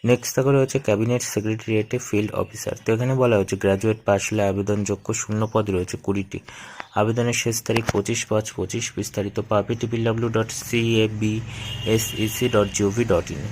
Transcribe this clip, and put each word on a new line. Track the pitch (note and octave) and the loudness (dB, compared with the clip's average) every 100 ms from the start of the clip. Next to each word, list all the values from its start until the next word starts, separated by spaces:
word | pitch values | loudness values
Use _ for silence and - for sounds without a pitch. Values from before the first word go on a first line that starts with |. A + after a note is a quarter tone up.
| A#2+ | 4
নেক্সট | A#2+ - - | 2 2 0
দেখো | C3+ C#3 | 4 4
রয়েছে | C3 C3+ - | 4 0 2
ক্যাবিনেট | G#2 A2+ A#2+ - | 2 2 0 0
সেক্রেটারিয়েটে | - G#2+ A2 - G#2+ G#2+ B2 - | -4 -2 -4 0 0 0 -4 -2
ফিল্ড | G#2 G#2+ - | 0 0 -2
অফিসার। | F#2+ - - - | -4 -4 -8 -6
তো | - A2+ | 0 0
এখানে | B2+ C3 | 2 2
বলা | B2 G#2+ | 4 4
হয়েছে | F#2+ G2 | 2 2
গ্র্যাজুয়েট | G2+ G2 A2 A2 - | 2 2 2 0 2
পাস | G2 - | 2 2
হলে | G#2+ G2+ | 0 2
আবেদনযোগ্য, | G2 G2+ G#2 G2+ G2+ - A2 | 0 0 0 0 -4 -4 -6
শূন্য | - G#2+ A2 | -2 -2 0
পদ | A2+ G#2 F#2+ | 0 0 0
রয়েছে | F2+ - - | -2 -4 -2
কুড়িটি, | G2 G2 - - - - - - - | -2 -2 -10 -12 -18 -18 -16 -6 0
আবেদনের | G#2+ A2+ A#2+ A#2 | 0 2 0 0
শেষ | - A2+ - | -2 -2 0
তারিখ | A#2 A2+ | 0 2
পঁচিশ | G#2 G2+ A#2 - | -2 0 -4 0
পাঁচ | G#2+ G#2+ - | -2 -2 -6
পঁচিশ, | F#2 A#2 A#2 - | -4 -4 -6 -6
বিস্তারিত | G#2 - G2+ G2+ G2+ | -6 -4 -4 -4 0
পাবে | G#2+ G2 A2+ | 0 0 -2
টিপিডাব্লিউ | A2+ A2+ A2+ A2 A#2 A2+ | -2 0 0 0 0 0
ডট | A2 - - | -2 -6 -4
সিএবিএসইসি | A#2+ A#2 A2+ A2 G#2+ G#2+ A2 - - - - - A2 A2 - G#2+ - B2 A2 | 0 2 4 2 2 -2 -2 -6 -10 -10 -6 0 0 0 -2 -2 0 2 4
ডট | G2+ - | 2 2
জিওভি | G2+ G#2+ A#2 | 0 2 2
ডট | F3 E3+ - | 2 0 -6
ইন। | A#2+ | -8